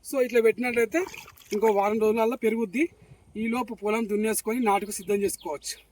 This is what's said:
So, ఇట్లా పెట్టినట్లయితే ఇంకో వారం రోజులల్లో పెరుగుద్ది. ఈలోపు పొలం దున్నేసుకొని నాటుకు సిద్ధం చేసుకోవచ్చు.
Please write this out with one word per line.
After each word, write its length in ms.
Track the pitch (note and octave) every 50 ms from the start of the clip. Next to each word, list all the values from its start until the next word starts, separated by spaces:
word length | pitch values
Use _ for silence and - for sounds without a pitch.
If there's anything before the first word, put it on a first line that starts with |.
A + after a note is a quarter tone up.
| _ -
So, 60 | - C4+ B3+
ఇట్లా 140 | B3 A#3+ A#3+ A3
పెట్టినట్లయితే 520 | A3+ G#3+ - B3 B3 A#3 A#3 A#3 A3 - E4 F#4 - - - - - - - - - -
ఇంకో 140 | G#3 G#3+ A3+ G#3 G3
వారం 180 | G3 G#3 G#3+ A3+ G#3+
రోజులల్లో 340 | G#3+ G#3+ A#3 A3 A3+ B3+ A#3+ -
పెరుగుద్ది. 380 | A3 A3+ A3+ A#3 F#3+ F3 B3 E4 E4+ - _ - _ - _ _ _ _ G#3 A3
ఈలోపు 300 | A3+ A#3 B3 B3+ A#3+ A#3 -
పొలం 220 | G3 G#3 G#3+ A3+ A#3 G3
దున్నేసుకొని 480 | G#3 G#3 G#3+ A3 G#3+ - - A3 A3+ B3+ B3 G#3+
నాటుకు 240 | G3 G3+ G3+ G3+ G#3+ -
సిద్ధం 180 | F#3 F3+ G#3 G3+ G3
చేసుకోవచ్చు. 500 | F#3 - - - E3+ D3 C#3 - - - - _ _